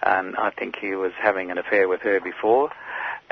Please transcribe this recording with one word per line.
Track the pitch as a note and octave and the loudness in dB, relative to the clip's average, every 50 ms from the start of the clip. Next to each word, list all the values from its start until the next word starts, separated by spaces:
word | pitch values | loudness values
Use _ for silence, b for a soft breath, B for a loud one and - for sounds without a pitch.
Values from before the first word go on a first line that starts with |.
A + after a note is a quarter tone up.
and | - G2 F#2+ F#2 F#2 F#2 F#2 | 2 2 2 2 0 -2 -2
I | G2+ G#2+ G2+ | -2 -2 -2
think | - - G2+ G2+ - | -2 -4 -6 -8 -6
he | - G#2+ G2 G2 | -6 -6 -4 -2
was | F#2+ F#2+ F2+ - | -2 -2 -2 -2
having | - G#2+ G#2+ G2 F#2+ F#2 F2+ | 0 2 2 2 2 -2 -4
an | F2+ | -4
affair | F2+ - - A2 G2+ F#2+ | -6 -2 2 2 4 4
with | F#2 F2+ - | 4 2 0
her | - G#2+ G2 F#2+ | 0 2 0 0
before. | F2 F2+ E2+ - - G#2+ A#2 C3 C#3+ D#3 - B B B B B B B B B B B | 0 -4 -6 0 2 4 4 4 4 0 -4 B B B B B B B B B B B